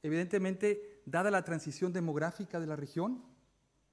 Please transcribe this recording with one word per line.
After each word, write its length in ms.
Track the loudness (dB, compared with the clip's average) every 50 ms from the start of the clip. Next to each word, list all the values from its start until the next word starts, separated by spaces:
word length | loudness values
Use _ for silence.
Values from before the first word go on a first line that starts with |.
| 0
Evidentemente, 960 | 0 0 0 0 2 2 2 2 2 0 2 2 2 2 2 -2 -12 -16 -16 _
dada 260 | -2 0 2 4 4
la 120 | 4 4 2
transición 480 | 2 -4 -4 -2 -6 -4 -2 -2 0
demográfica 680 | 0 0 0 0 0 0 0 -2 -2 -6 -10 -6 -4 -4
de 80 | -4 -2
la 80 | -4
región, 480 | -4 -6 -4 -2 -2 0 0 -2 -4 -8 -18 -20 _ _ _ _ _ _ _ _ _ _ _